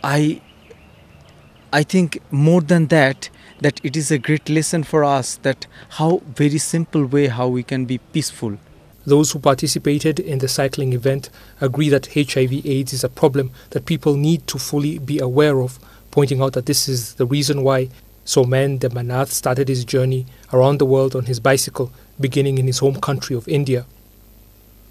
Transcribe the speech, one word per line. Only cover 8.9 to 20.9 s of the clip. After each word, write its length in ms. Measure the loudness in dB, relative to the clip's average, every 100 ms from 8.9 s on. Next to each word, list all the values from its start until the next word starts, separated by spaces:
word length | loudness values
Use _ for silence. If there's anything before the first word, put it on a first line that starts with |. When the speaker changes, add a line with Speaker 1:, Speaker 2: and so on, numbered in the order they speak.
| -14 2
Speaker 2:
Those 260 | 4 4
who 80 | 0
participated 800 | 0 0 -2 -2 0 0 0 -2
in 180 | -4 -4
the 100 | -2
cycling 440 | -2 -2 -2 -2
event 380 | 0 0 -2 -6 -20 -20 -4
agree 280 | -2 0 2
that 280 | 2 2 -2
H 200 | 0 0
I 100 | 0
V 160 | 0
aids 280 | -2 -2 -2
is 100 | -4
a 60 | -6
problem 420 | 0 2 2 -4 -8 -8
that 160 | -8 -4
people 280 | -2 0
need 320 | 2 2 0 -2
to 120 | -10
fully 400 | -4 -2 -2 -6
be 200 | -6 -4
aware 420 | 0 4 4 2
of, 180 | -2 -6 -20 -20 -2
pointing 300 | 0 2 0
out 120 | 0
that 140 | -2 -2
this 220 | -2 -2
is 260 | -4 -6
the 120 | -4 -2
reason 360 | 0 0 0
why 260 | 2 2 -2 -10 -20 -18
Somen 540 | 0 2 4 2 0 0
Debanath 500 | -4 -4 -4 -4 -2
started 400 | -4 -2 0 0
his 160 | -2
journey 420 | -2 0 0 -2 -6 -16 -2
around 260 | 4 4 4
the 80 |
world 300 | 2